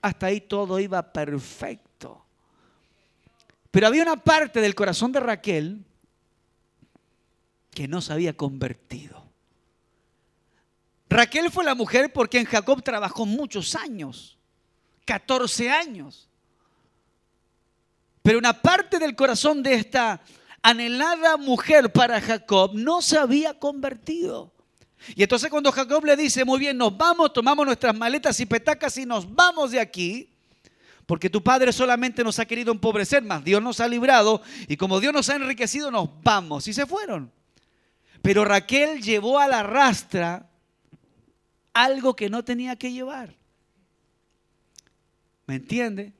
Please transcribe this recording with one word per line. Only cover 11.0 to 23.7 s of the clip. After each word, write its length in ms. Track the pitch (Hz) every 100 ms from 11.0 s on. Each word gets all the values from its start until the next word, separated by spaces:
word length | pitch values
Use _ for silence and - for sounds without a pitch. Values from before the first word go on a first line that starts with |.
| _
Raquel 400 | 226 233 294 339
fue 140 | 359
la 100 | 339
mujer 380 | 254 220 240 277
por 180 | 277 233
quien 140 | 247
Jacob 360 | 233 226 196 269
trabajó 440 | 254 226 196 - 220
muchos 480 | 226 285 208 165
años, 640 | 330 320 214 143 120 - _ _ _ _ _ _ _
catorce 640 | - 202 - 262 247 - 240
años. 600 | 294 339 208 143 - _ _ _ _ _ _ _ _ _ _ _ _ _ _ _ _ _ _ _ _
Pero 160 | - 226
una 240 | 240 226
parte 380 | 311 370 392 403
del 160 | 311 233
corazón 480 | 269 240 294 302
de 100 | 269
esta 460 | 247 214 262 233 185 _ _ _ -
anhelada 720 | 226 233 240 247 311 339 320 311
mujer 560 | 277 247 - 302 240
para 280 | - 247 226
Jacob 520 | - 220 - 196 190
no 280 | 208 240 349
se 160 | - 311
había 400 | 269 277 311 -
convertido. 960 | 285